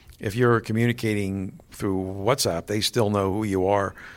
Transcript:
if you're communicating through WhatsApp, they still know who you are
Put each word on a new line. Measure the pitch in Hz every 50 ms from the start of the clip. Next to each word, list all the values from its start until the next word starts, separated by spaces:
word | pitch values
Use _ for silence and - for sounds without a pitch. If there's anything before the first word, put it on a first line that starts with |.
| - - - -
if | - 110 98
you're | 120 123 120 120 113
communicating | 110 - 110 110 117 120 120 120 - 113 107 104 101 95 98 98 95 98 - - - -
through | - - - 104 95 95 95
WhatsApp, | 95 95 98 98 110 131 135 - 107 85 85 82 -
they | 104 110
still | 98 - - 120 110 104
know | 104 101 98 95 92
who | 107 110
you | 107 95 95 90
are | 95 101 101 98 95 - - - - -